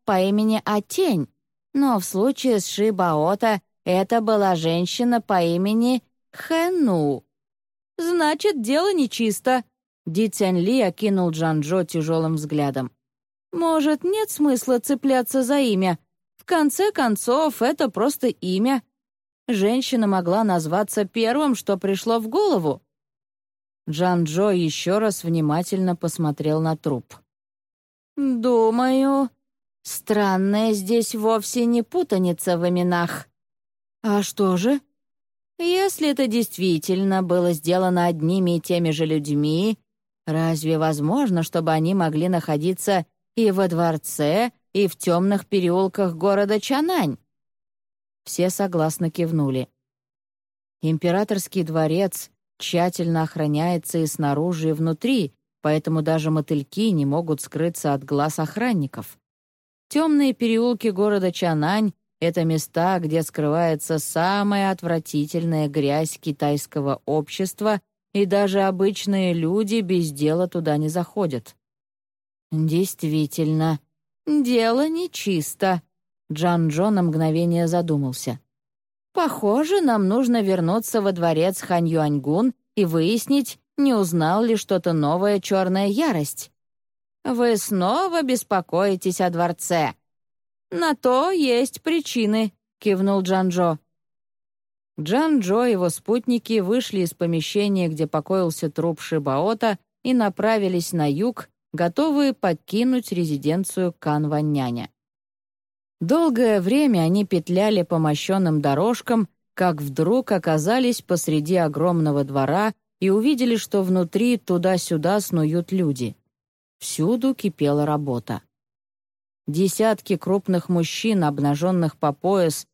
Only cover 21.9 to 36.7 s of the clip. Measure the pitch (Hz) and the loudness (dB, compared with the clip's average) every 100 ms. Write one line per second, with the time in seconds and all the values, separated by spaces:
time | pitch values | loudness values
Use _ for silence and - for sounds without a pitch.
21.9 | 196 226 226 220 302 415 226 156 - _ | -2 0 -2 0 0 2 2 0 -4 _
22.9 | _ _ _ _ _ _ _ _ _ - | _ _ _ _ _ _ _ _ _ -10
23.9 | 151 180 175 156 160 208 180 160 - 170 | -2 0 0 0 0 2 2 0 -2 -2
24.9 | 202 214 - 170 165 151 156 180 190 185 | 0 0 -2 -2 0 0 0 -2 -2 -2
25.9 | 175 165 - 156 147 156 156 160 156 156 | -2 -4 -2 -4 -2 -2 0 0 -2 -4
26.9 | 127 - - _ _ _ _ _ _ _ | -6 -8 -20 _ _ _ _ _ _ _
27.9 | _ _ - 277 240 247 240 226 233 254 | _ _ -4 -2 0 2 4 4 2 2
28.9 | 262 269 277 262 _ _ _ _ _ - | 2 2 2 0 _ _ _ _ _ -14
29.9 | - - 208 202 190 196 208 226 208 190 | -14 -2 0 2 2 2 2 0 0 0
30.9 | 233 214 226 214 226 208 247 233 240 220 | 0 0 -2 0 0 0 -2 2 2 0
31.9 | 359 320 190 180 170 - 170 175 180 180 | -4 0 0 0 0 -2 0 0 0 0
32.9 | 175 175 - - _ _ _ _ _ _ | 0 -2 -6 -14 _ _ _ _ _ _
33.9 | _ 220 208 196 - 190 180 220 285 _ | _ -2 0 -2 -2 0 2 0 -2 _
34.9 | _ _ _ _ _ _ - 339 370 392 | _ _ _ _ _ _ -6 -2 0 0
35.9 | - 311 285 254 226 220 - 185 | 0 -2 2 0 0 -2 -2 0